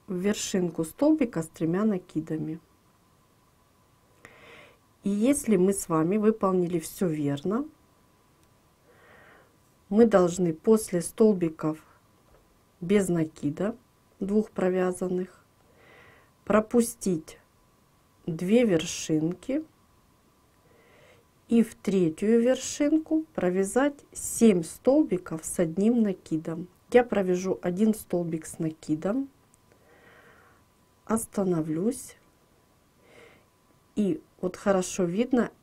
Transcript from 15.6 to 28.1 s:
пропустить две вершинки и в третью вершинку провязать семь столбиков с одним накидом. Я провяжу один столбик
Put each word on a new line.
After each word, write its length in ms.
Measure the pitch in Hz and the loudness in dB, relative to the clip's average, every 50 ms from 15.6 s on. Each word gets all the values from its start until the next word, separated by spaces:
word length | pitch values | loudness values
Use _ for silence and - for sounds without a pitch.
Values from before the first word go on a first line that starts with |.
| _ _ _ _ _ - - - - - - - _ _ _ _ - | _ _ _ _ _ -20 -20 -20 -20 -20 -20 -20 _ _ _ _ -4
пропустить 920 | - 202 214 214 - - 240 233 233 - - - 196 180 156 - - - - _ _ _ _ _ _ _ _ _ _ _ _ _ _ _ _ - | 0 0 0 2 2 2 0 0 0 -2 -8 -4 -4 -4 -4 -4 -10 -20 -20 _ _ _ _ _ _ _ _ _ _ _ _ _ _ _ _ -10
две 380 | - 160 160 180 180 214 247 247 | -8 -8 -6 -2 2 4 4 4
вершинки 1000 | 220 180 160 175 170 - - - - 160 156 156 165 180 - - - 262 311 311 - _ _ _ _ _ _ _ _ _ _ _ _ _ _ _ _ _ _ _ _ _ _ _ _ _ - - - - _ _ _ _ _ _ - | 4 2 0 0 -2 -8 -8 -4 -2 -2 0 0 -2 -4 -6 -8 -6 -6 -6 -6 -8 _ _ _ _ _ _ _ _ _ _ _ _ _ _ _ _ _ _ _ _ _ _ _ _ _ -20 -20 -20 -20 _ _ _ _ _ _ 0
и 140 | 233 233 220 | 2 2 2
в 120 | - - | 2 -2
третью 640 | - - 208 185 196 180 160 160 - 202 208 233 233 | -12 -6 -2 0 2 2 0 0 -2 0 2 4 4
вершинку 840 | 233 247 262 254 - - - - 294 294 311 311 320 - 311 311 320 - - | 4 2 0 0 -2 -8 -4 -2 0 2 2 0 0 0 -2 -2 -2 -4 -6
провязать 720 | - 180 180 180 190 196 196 - 247 277 294 285 - - _ - | -2 -2 0 0 0 0 0 0 0 0 0 -2 -6 -16 _ -16
семь 500 | - - - - - 233 226 190 175 165 | -12 -12 -8 -2 4 6 6 6 4 0
столбиков 840 | - - - - 247 269 311 302 - 190 170 - - 165 160 - | -4 -8 -4 2 4 4 4 4 2 0 -4 -4 -6 -10 -10 -8
с 140 | - - - | -8 -4 -2
одним 440 | 175 160 160 190 196 226 247 240 220 | -2 -2 0 0 2 2 4 2 2
накидом. 640 | 202 185 - - - 160 156 165 175 160 170 175 - _ _ _ - | 0 -2 -6 -8 -6 -6 -6 -4 -6 -8 -10 -10 -14 _ _ _ 4
Я 140 | - 240 247 | 4 4 4
провяжу 540 | 240 214 202 190 185 180 180 190 190 - - - | 4 0 -2 0 0 0 0 0 -4 -4 -4 -4
один 320 | 180 175 180 220 220 208 | -4 -2 0 2 2 0
столбик 520 | - - - | 0 -4 -4